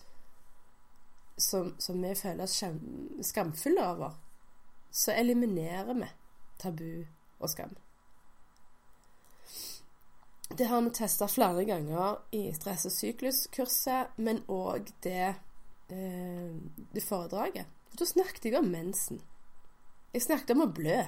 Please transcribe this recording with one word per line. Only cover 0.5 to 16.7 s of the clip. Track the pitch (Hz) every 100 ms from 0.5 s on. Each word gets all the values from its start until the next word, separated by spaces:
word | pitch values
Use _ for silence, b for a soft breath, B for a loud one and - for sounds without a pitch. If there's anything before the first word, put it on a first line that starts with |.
| - - - - - - - - -
som, | - 190 180 175
som | - 180
vi | 180 196
føler | 196 170 185
oss | -
skam-, | 190 156 - - - -
skamfulle | 196 - 175 156 277 370
over, | 196 170 143 156 - - - - - - -
så | - -
eliminerer | 208 240 240 240 180 160 180 208
vi | 254 - - - - - -
tabu | 190 160 165 165 156 - - -
og | 160
skam. | - - - - - - - - - - - - - - - B B B B B B B B - - - - - - - 156
Det | 240
har | 240
vi | 233 233
testet | 208 - 202
flere | 262 202 175 214
ganger | 180 151 165 190 - -
i | 214 190 156
stress- | 202 185 185
og |
sykluskurset, | - 214 233 262 262 - - 254 - - 254 254 -
men | 226 226 -
også | 190 185 - 202 -
det, | - 180 185 185 - - - - -
eh, | 185 190 180 180 175 175 160 160